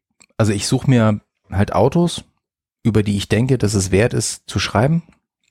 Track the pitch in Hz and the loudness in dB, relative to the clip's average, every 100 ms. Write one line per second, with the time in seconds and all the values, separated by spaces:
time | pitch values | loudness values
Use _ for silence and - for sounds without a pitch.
0 | _ _ - - 107 104 - 131 - 123 | _ _ -14 -2 -2 0 -2 -2 2 2
1 | 110 107 - _ _ 92 101 87 120 170 | 2 0 -6 _ _ -2 0 2 2 2
2 | 175 - - _ _ _ _ _ 117 107 | 0 -4 -14 _ _ _ _ _ 0 0
3 | 104 101 - 104 131 127 104 104 95 95 | 0 -4 -2 0 0 0 0 0 0 2
4 | 120 131 - - - - - 101 131 165 | 2 0 -6 -8 -8 -6 -2 0 0 0
5 | - _ _ _ _ | -4 _ _ _ _